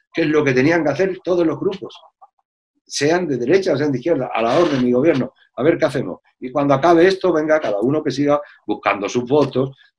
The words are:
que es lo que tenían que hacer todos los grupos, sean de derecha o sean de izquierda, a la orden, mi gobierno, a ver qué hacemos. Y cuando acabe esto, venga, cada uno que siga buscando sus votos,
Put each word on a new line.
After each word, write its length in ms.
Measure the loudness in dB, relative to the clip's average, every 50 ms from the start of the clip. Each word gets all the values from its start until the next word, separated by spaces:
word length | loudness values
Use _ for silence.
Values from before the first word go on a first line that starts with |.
| _ _ -4
que 80 | -4 -2
es 60 | 0
lo 140 | 2 2 2
que 120 | 2 2
tenían 300 | 2 2 2 2 2 0
que 60 | -2
hacer 280 | 0 0 -2 -2 -2 -4 -4
todos 240 | -2 0 0 0
los 120 | 0 0 -2
grupos, 340 | -4 -4 -4 -6 -12 -14 -18 -18 _ -20 _ _ -20 -20 _ _ _ _ _ _ _ _ _ _ _
sean 400 | -12 -6 -2 0 0 0 0 0
de 100 | -2 -4 -2
derecha 340 | 0 2 2 2 2 0 -2
o 40 |
sean 160 | -2 -2 -2 -2
de 60 | -2
izquierda, 320 | -2 -2 -2 -2 -2 -4 -4
a 100 | -2 0
la 160 | 0 2 2
orden, 240 | 2 2 2 0 0
mi 100 | 2 2
gobierno, 400 | 2 2 2 2 0 -2 -6 -8 _ _ _ -8
a 60 | -2 0
ver 160 | 0 0 0
qué 60 | 0
hacemos. 340 | -2 -2 -2 -6 -6 -8 -12 _ _ _ -14
Y 100 | -12 -8
cuando 240 | -4 -2 0 2 2
acabe 320 | 2 4 4 4 6 6
esto, 260 | 4 2 2 0 0 0
venga, 280 | 0 0 0 0 0
cada 200 | 0 -2 -2 -2
uno 220 | 0 0 0 -2 -2
que 80 | -4
siga 300 | -2 -2 0 0 0 -2 -2 -6 -20 _ _
buscando 420 | -6 -6 -2 -2 -2 -2 -2 -4 -4
sus 160 | -2 -2 -2
votos, 520 | 0 2 2 2 2 0 -4 -4 -4 -6 _ _ _ _